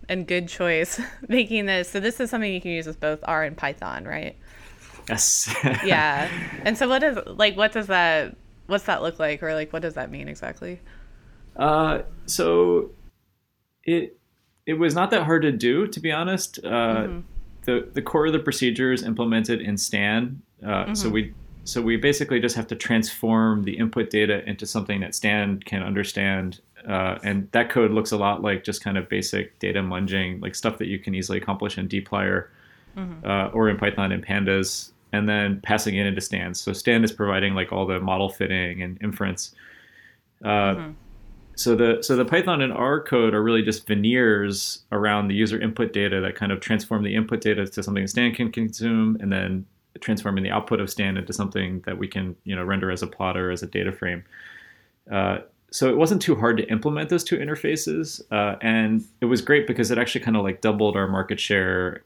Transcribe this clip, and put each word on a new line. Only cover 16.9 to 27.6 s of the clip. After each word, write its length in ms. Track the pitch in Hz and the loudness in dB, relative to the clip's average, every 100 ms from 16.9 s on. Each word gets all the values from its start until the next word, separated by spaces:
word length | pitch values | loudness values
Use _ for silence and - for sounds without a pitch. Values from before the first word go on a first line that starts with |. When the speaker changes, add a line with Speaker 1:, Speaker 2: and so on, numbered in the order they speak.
| 110 107 175 - - - - | 2 -2 -4 -8 -10 -10 -8
Speaker 2:
the, 240 | - 120 - | 0 0 -2
the 80 | 143 | -6
core 240 | - 160 160 | 0 2 2
of 60 | |
the 60 | 156 | 2
procedure 540 | 156 - 123 113 131 | 0 0 2 2 2
is 100 | 123 | 2
implemented 580 | 120 113 117 113 110 113 | 0 0 2 2 2 0
in 160 | 101 101 | -2 -2
Stan. 640 | - 101 101 110 123 139 - - | 0 0 2 2 -2 -6 -16 -10
Uh, 300 | 101 98 95 | -2 -2 -2
so 120 | - 113 | -2 0
Speaker 1:
Mm-hmm. 80 | |
Speaker 2:
we, 200 | 107 101 - - - | 0 -2 -8 -18 -16
so 180 | - 123 | -8 -2
we 140 | 113 113 | 0 2
basically 420 | 143 143 143 123 | 2 2 0 0
just 160 | 117 | 0
have 140 | 117 110 | -2 -4
to 80 | 110 | -4
transform 880 | - 113 110 - 113 113 110 107 | 0 2 0 -2 2 4 4 2
the 120 | 98 - | 0 -2
input 340 | 113 120 101 | -2 0 0
data 380 | 104 104 101 - | 2 2 0 -2
into 180 | 98 104 | -8 -4
something 340 | 110 95 101 | -4 -2 -4
that 160 | 87 - | -4 -2
Stan 420 | 107 104 101 98 | 0 2 0 -2
can 220 | - 98 | -4 -4
understand. 800 | 95 98 98 101 98 95 92 - _ - - | -2 -2 -2 0 0 0 -4 -8 _ -14 -4
Uh, 280 | 95 92 90 | -2 0 -2
and 260 | 101 101 98 | -2 -2 0
that 180 | 120 | 2